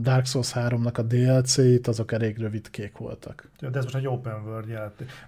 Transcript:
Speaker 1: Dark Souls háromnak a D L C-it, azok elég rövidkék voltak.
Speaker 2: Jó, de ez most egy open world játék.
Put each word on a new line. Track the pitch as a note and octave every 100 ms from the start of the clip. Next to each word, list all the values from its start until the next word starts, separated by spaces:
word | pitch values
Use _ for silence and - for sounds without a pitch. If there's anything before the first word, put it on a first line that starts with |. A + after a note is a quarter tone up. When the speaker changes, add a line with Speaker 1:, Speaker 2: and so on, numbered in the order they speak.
Speaker 1:
Dark | A#2 B2+ B2+
Souls | C3+ A#2+
háromnak | B2 A#2+ A#2 A#2 A#2+
a |
D | A2+
L | B2 B2+ C3
C-it, | B2+ - B2+ B2 A#2+
azok | A2 A2
elég | A2+ A2+ G#2+
rövidkék | A2 G#2+ - - G#2 -
voltak. | A#2 - - - - _
Speaker 2:
Jó, | C3+
de | C3
ez |
most | B2 C3+
egy | C3+
open | B2+ A#2 G#2+ G#2+
world | A2 A2
játék. | A2+ G#2+ - B2+ -